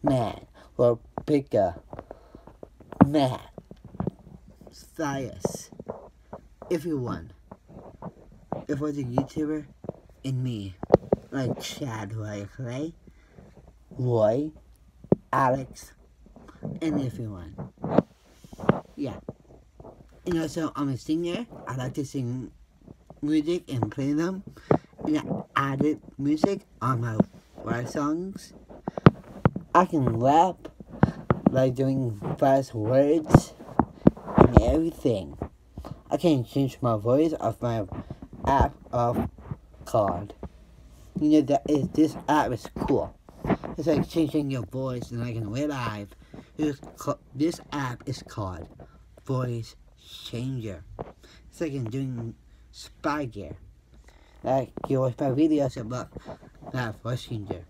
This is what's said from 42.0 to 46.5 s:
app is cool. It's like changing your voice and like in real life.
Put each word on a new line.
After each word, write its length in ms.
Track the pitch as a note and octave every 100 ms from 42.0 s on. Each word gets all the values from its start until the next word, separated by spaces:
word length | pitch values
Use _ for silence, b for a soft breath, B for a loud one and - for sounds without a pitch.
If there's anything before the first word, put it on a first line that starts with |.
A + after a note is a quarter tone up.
| D#3 - -
app 220 | D3+ A#2
is 160 | A#2+ - -
cool. 360 | - B2 - - - B B B B -
It's 100 | D#3
like 200 | D3+ -
changing 440 | E3+ D#3 D#3 C#3+
your 140 | C3+ G#2
voice 440 | C3 C3 B2 -
and 100 | A#2+
like 140 | A#2+ A2+
in 140 | A2
real 200 | A#2 D3+
life. 400 | C#3 A#2 G#2 G2+ - B B B